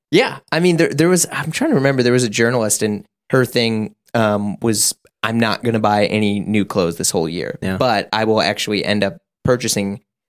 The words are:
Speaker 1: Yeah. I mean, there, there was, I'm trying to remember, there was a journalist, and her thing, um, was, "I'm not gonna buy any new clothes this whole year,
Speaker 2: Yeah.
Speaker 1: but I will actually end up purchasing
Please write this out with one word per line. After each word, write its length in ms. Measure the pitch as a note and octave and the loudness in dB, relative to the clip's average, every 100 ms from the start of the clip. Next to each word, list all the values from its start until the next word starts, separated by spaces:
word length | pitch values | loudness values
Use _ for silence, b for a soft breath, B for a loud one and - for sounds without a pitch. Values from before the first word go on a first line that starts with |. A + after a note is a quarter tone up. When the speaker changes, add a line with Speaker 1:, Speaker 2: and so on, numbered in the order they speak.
| _ | _
Speaker 1:
Yeah. 260 | E3+ B3 - - | 0 0 -4 -6
I 80 | D#3 | 0
mean, 180 | F3+ E3 | 2 4
there, 120 | E3 | 2
there 200 | C#3 E3 | 2 2
was, 160 | F#3 - | 2 0
I'm 200 | - D#3+ | -4 -6
trying 200 | - D#4+ | -2 0
to 40 | G3 | 2
remember, 260 | C#3 C3 | 2 2
there 100 | A#2+ | 2
was 100 | B2 | 2
a 60 | A#2+ | 2
journalist, 540 | G#2 A#2 B2 G#2+ - | 0 0 0 -2 -2
and 200 | G#2+ G2+ - _ _ | -2 -4 -10 _ _
her 120 | C3 | 0
thing, 520 | B2 B2+ A2+ A2 G#2+ - _ | 0 0 0 -2 -4 -10 _
um, 420 | A#2 A2 G#2 G#2 - | 0 2 0 -2 -4
was, 320 | A#2 G#2 - - _ _ | -2 0 -2 -4 _ _
"I'm 160 | A2 A#2 | -2 0
not 240 | A2+ - | 0 0
gonna 160 | A#2+ A2 | -2 0
buy 260 | G#2+ G#2 G#2 | 2 2 2
any 340 | G#2+ G#2 G#2 | 2 0 0
new 240 | F#2 G#2+ | 0 0
clothes 340 | F#2+ G#2 E2+ E2+ | 0 0 -2 -2
this 120 | F#2 | -2
whole 180 | F#2+ D#2+ | -2 -2
year, 300 | E2+ A1+ - | -4 -8 -6
Speaker 2:
Yeah. 160 | F#2 F#2+ | -6 -2
Speaker 1:
but 300 | B2+ G#2 - | 0 0 -2
I 100 | G#2+ A2 | -2 0
will 140 | A2 | 2
actually 460 | E2+ G#2 - G#2 E2 | 0 -2 -2 -2 -2
end 180 | G#2 | 0
up 140 | G2 - _ _ | -2 -4 _ _
purchasing 580 | - B2 A2+ G#2+ G2 G2+ - _ | -2 0 0 -4 -4 -8 -14 _